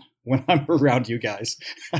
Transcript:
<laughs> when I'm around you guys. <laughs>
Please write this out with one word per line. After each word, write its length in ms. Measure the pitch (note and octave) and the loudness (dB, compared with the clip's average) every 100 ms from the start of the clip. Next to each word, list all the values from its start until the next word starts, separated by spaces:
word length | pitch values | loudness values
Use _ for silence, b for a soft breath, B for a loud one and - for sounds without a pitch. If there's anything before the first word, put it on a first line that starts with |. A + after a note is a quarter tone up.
| - | -20
<laughs> 160 | _ | _
when 200 | A#2+ C3+ - | -2 -2 2
I'm 180 | E3+ C#3 | 2 2
around 400 | D#3+ C#3 B2 A#2+ | 4 4 2 0
you 100 | A#2+ | -4
guys. 380 | A2 G2+ A2+ - B B | -4 -4 -8 -8 B B
<laughs> 40 | B | B